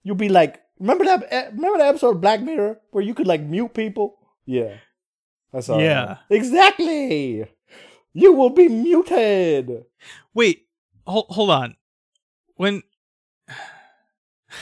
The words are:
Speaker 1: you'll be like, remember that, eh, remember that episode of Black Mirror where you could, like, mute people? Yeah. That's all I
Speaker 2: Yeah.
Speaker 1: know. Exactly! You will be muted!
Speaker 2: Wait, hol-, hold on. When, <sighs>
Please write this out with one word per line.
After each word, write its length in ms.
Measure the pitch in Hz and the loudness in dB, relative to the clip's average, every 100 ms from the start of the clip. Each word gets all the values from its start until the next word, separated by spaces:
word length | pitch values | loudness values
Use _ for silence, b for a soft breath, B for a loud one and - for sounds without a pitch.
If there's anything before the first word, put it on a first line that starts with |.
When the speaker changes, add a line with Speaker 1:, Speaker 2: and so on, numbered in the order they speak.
Speaker 1:
you'll 120 | 185 196 | -8 -4
be 140 | 208 | 2
like, 320 | 190 156 - _ _ | 4 2 0 _ _
remember 240 | 185 349 392 | -2 0 2
that, 220 | 370 - | 0 -2
eh, 200 | 247 254 | -6 -6
remember 260 | 214 349 403 | -6 -2 2
that 100 | 285 | 2
episode 260 | 294 240 190 | 2 0 0
of 60 | |
Black 200 | 190 220 | 0 0
Mirror 380 | 254 311 208 220 _ | -2 -4 -4 -6 _
where 120 | 208 | -6
you 100 | 196 | -4
could, 140 | 240 240 | -2 -2
like, 140 | 165 | -2
mute 320 | 147 175 233 | -4 -6 -6
people? 440 | - 220 208 202 - _ _ - | -6 -8 -6 -8 -8 _ _ -8
Yeah. 300 | 127 110 101 _ _ _ _ _ _ _ 131 | -6 -6 -10 _ _ _ _ _ _ _ -12
That's 140 | 123 | -4
all 100 | 139 | -2
I 40 | |
Speaker 2:
Yeah. 220 | 160 143 120 | 0 0 -4
Speaker 1:
know. 120 | - _ 208 | -10 _ -2
Exactly! 1120 | 254 320 392 392 330 311 269 151 135 110 107 _ _ b b b _ | 0 4 4 2 -4 -4 -4 -4 -4 -8 -10 _ _ b b b _
You 200 | 156 359 | 4 6
will 160 | 285 254 | 6 4
be 180 | 285 349 | 4 4
muted! 1160 | 226 262 339 370 330 220 196 175 143 123 120 - _ B B B | 4 0 0 0 0 0 0 0 -2 -4 -10 -16 _ B B B
Speaker 2:
Wait, 340 | 220 226 - _ _ _ _ - | 0 0 0 _ _ _ _ -6
hol-, 200 | 202 214 | -6 -4
hold 200 | 185 202 | -2 0
on. 280 | 147 123 - _ _ _ _ _ _ _ - | 0 -2 -12 _ _ _ _ _ _ _ -6
When, 280 | 190 202 - _ _ _ _ _ - | -4 -4 -10 _ _ _ _ _ -20
<sighs> 60 | B B B B B B _ _ _ _ B | B B B B B B _ _ _ _ B